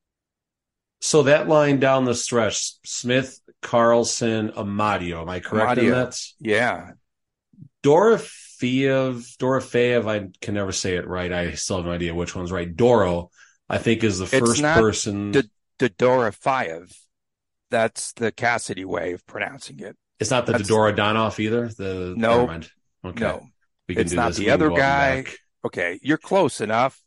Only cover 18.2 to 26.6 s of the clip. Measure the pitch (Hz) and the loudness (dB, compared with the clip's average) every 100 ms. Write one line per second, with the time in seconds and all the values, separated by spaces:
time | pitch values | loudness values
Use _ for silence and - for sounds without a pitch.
18.2 | 113 - 120 113 - 95 92 90 85 90 | -4 -2 -2 -2 -4 -8 -6 -4 -4 -6
19.2 | - 110 98 - - 143 - - _ - | -10 -10 -10 -10 -18 -16 -18 -18 _ -8
20.2 | 104 123 117 120 101 110 107 107 104 110 | -2 -2 0 -2 2 2 4 2 0 0
21.2 | 110 104 107 120 117 107 98 92 90 98 | 0 -2 -2 -2 -4 -8 -8 -6 -6 -2
22.2 | 113 120 123 82 - _ _ _ 92 85 | 2 2 2 -4 -14 _ _ _ -12 -6
23.2 | 104 87 - _ _ _ - 92 87 90 | -4 -4 -12 _ _ _ -4 -2 0 0
24.2 | 117 87 101 143 156 - 139 139 139 131 | -2 0 0 2 2 2 2 2 0 0
25.2 | 131 - _ _ 120 - 87 92 123 156 | -6 -16 _ _ -8 -4 -6 -4 -2 -2
26.2 | - 190 151 - | 0 2 2 0